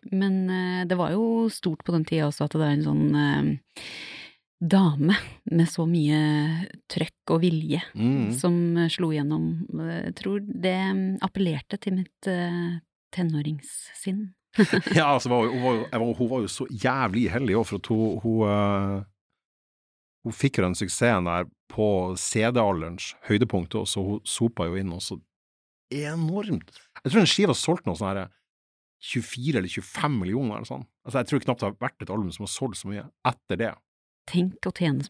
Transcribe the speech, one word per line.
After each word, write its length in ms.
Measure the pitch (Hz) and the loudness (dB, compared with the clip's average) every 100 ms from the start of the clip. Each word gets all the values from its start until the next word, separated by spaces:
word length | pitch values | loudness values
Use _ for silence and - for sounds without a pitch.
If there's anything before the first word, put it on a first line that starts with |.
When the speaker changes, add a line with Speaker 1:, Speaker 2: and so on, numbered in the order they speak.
| - | -4
Speaker 1:
Men, 400 | 190 196 190 185 | 0 2 2 0
eh, 340 | 185 180 180 | 0 -2 -2
det 120 | 180 180 | 0 0
var 140 | 156 | 0
jo 360 | 190 226 226 226 | 0 2 2 0
stort 360 | - 170 156 | 0 -4 -4
på 80 | - | 0
den 120 | 170 | 0
tida 220 | 156 160 147 | 2 0 0
også 180 | - 147 | -2 -2
at 40 | |
det 140 | 156 151 | 2 2
er 80 | |
en 140 | 147 151 | 2 2
sånn, 260 | 147 147 | 2 4
eh, 680 | 147 147 143 147 143 _ - - - - - - _ _ _ | 4 2 2 0 -2 _ -18 -16 -16 -16 -16 -18 _ _ _
dame 540 | 170 190 175 143 160 208 - - - | 2 4 4 4 2 2 -2 -12 0
med 160 | 165 165 | 2 2
så 180 | - 160 | 2 0
mye 800 | 170 147 151 151 151 151 160 190 - _ | 2 2 2 2 2 0 -4 -6 -12 _
trøkk 420 | - 160 _ - | -4 -4 _ 0
og 100 | 165 | 2
vilje 380 | 180 160 156 175 - | 2 2 -2 -4 -4
Speaker 2:
Mm. 380 | - 123 135 107 | 0 2 2 0
Speaker 1:
som, 440 | 127 180 175 170 170 | 0 2 2 2 2
eh, 120 | 165 | 0
slo 220 | - 165 | 0 0
gjennom. 540 | 151 143 156 165 165 - | 0 0 0 -2 -4 -6
Jeg 460 | 156 165 165 175 - | -6 -6 -6 -8 -6
tror 240 | 190 202 | -4 -4
det, 340 | 208 - 185 | -6 -2 0
mm, 440 | 185 190 190 190 190 | 0 0 0 -2 -2
appellerte 560 | 190 196 180 151 - 202 | -4 0 0 0 -6 -6
til 140 | 202 | -2
mitt, 320 | 185 180 _ 190 | -2 -4 _ -4
eh, 540 | 180 175 175 170 170 _ _ _ | -2 -2 -2 -4 -6 _ _ _
tenåringssinn. 1200 | 180 170 151 147 147 - - - - 196 196 196 - _ | -2 0 0 -2 -6 -8 -12 -12 -10 -6 -4 -6 -12 _
<laughs> 440 | - 190 190 - 170 | 2 4 4 2 4
Speaker 2:
Ja, 160 | 147 | 6
altså, 140 | 131 123 | 4 4
var 160 | 123 | 4
jo, 80 | 113 | 4
hun 100 | 127 | 2
var 120 | 127 | 2
jo, 120 | 113 123 | 2 0
jeg 80 | 117 | -2
var, 140 | 117 | 0
hun 140 | 113 117 | 0 0
var 120 | 127 | 0
jo 80 | 98 | -2
så 180 | - 127 | -4 -8
jævlig 600 | 104 127 131 117 107 101 | 0 0 2 0 2 0
heldig 260 | 117 123 107 | 0 2 2
også, 120 | - | 2
for 80 | 101 | -4
at 100 | - | 0
hun, 340 | 110 110 92 | 2 2 0
hun, 280 | 113 110 104 | 0 2 4
eh, 560 | 104 101 101 98 98 98 _ _ _ _ _ _ _ _ _ _ _ | 4 4 2 0 -4 -6 _ _ _ _ _ _ _ _ _ _ _
hun 80 | 117 | -10
fikk 240 | - 135 - | 0 0 2
jo 40 | |
den 100 | 90 | 0
suksessen 500 | 87 90 - 120 98 | 0 -4 2 2 4
der 200 | 87 87 90 _ _ | 2 -2 -4 _ _
på 460 | - 107 95 90 90 | 0 2 2 0 -4
C 220 | - 110 113 | -2 0 2
D-alderens 640 | 123 101 87 80 87 - - - | 4 2 2 -4 -8 -12 -14 0
høydepunkt 420 | 104 123 92 80 | 2 4 0 -2
også, 120 | 107 98 | -4 -4
så 180 | 101 | -4
hun 160 | 95 104 | -4 -4
sopa 400 | - - 117 - 85 | -6 0 0 0 -4
jo 80 | |
inn 160 | 95 95 | -2 -4
også 300 | 85 - 92 _ _ _ _ _ _ _ | -6 -10 -12 _ _ _ _ _ _ _
enormt. 800 | 139 151 165 160 196 220 135 - - _ - | -8 -6 -4 -2 -2 -4 -6 -6 -20 _ -8
Jeg 80 | 131 | 2
tror 80 | 208 | 6
den 40 | 165 | 6
skiva 240 | - 196 | 6 4
solgte 320 | - - 175 - | 2 0 0 0
noe 80 | 82 | -2
sånn 200 | 98 98 | -2 -2
her 120 | 92 _ _ _ _ _ _ _ | -6 _ _ _ _ _ _ _
tjuefire 560 | - 123 - 120 139 123 | -6 -6 -6 -6 -2 -2
eller 100 | 90 | -2
tjuefem 500 | - - - 151 120 | -6 -10 -4 0 0
millioner 380 | 90 120 120 - | 0 -2 -2 -6
eller 80 | 113 | -8
sånn. 200 | 135 - _ - | -12 -12 _ -4
Altså, 120 | 131 | -4
jeg 40 | 120 | 0
tror 120 | 135 | 0
knapt 160 | - 120 | 0 -2
det 80 | 101 | -4
har 100 | 101 123 | -4 -8
vært 140 | _ | _
et 80 | 92 | -6
album 220 | 104 92 | -4 -4
som 100 | 85 | -6
har 60 | 101 | -10
solgt 240 | - 131 92 | -6 -6 -8
så 60 | 95 | -10
mye 160 | 101 143 _ | -10 -12 _
etter 320 | 123 - _ 92 | -2 -2 _ -4
det. 180 | 110 - _ _ _ _ - | -4 -6 _ _ _ _ -4
Speaker 1:
Tenk 320 | 175 185 - 185 | 0 0 -2 -8
å 40 | - | -2
tjene 240 | 165 | 0
så 80 | 135 | 0